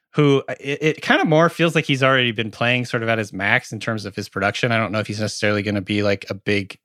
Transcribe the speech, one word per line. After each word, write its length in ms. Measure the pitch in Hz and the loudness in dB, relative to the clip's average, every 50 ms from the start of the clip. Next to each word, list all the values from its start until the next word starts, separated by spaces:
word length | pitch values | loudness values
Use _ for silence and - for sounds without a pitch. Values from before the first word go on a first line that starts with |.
| _ _ - | _ _ 0
who, 300 | - 151 143 139 135 - - | 2 4 4 4 2 0 -2
uh, 60 | 123 - | -8 -8
it, 240 | 104 135 143 - 151 | -6 -8 -6 -2 0
it 180 | 156 143 - | -2 -2 0
kind 180 | - - 247 320 | 0 2 2 2
of 80 | 381 202 | 4 4
more 220 | 156 156 165 165 | 4 6 4 4
feels 240 | - - 165 170 151 | 4 2 0 2 2
like 120 | 165 135 | 0 0
he's 180 | - 143 131 135 | 0 0 2 4
already 280 | 131 131 131 123 120 | 4 4 4 2 0
been 200 | 113 107 113 107 | 0 -2 -6 -6
playing 340 | - - 120 120 123 123 123 | -4 -2 0 0 0 0 -2
sort 160 | - - 120 | -2 -4 -2
of 80 | 113 113 | 0 0
at 80 | 113 113 | 0 0
his 160 | 107 101 - | -2 -4 -4
max 400 | 92 98 101 113 123 - - - | -4 0 2 2 0 0 -4 -12
in 60 | 107 | -8
terms 260 | - - 113 107 101 | -6 -4 -4 -4 -6
of 100 | 104 90 | -8 -8
his 140 | - 98 - | -8 -10 -8
production. 420 | - 98 98 101 104 - - 123 | -4 -2 -2 -2 0 0 0 0
I 60 | 117 113 | 2 0
don't 140 | 113 92 | 0 0
know 80 | 98 107 | -2 -4
if 80 | 104 - | -4 -4
he's 120 | 104 104 | -4 -4
necessarily 440 | 107 101 - - - 104 104 104 101 | -4 -4 -4 -2 0 0 0 0 0
gonna 180 | 104 101 101 | -2 -2 -4
be, 220 | 92 - 104 104 101 | -2 -2 -2 0 2
like, 220 | 101 101 98 - - | 2 0 0 -2 -8
a 60 | 101 | -10
big 420 | 98 - - 104 101 98 95 - _ _ | -6 -2 -2 0 0 -2 -4 -12 _ _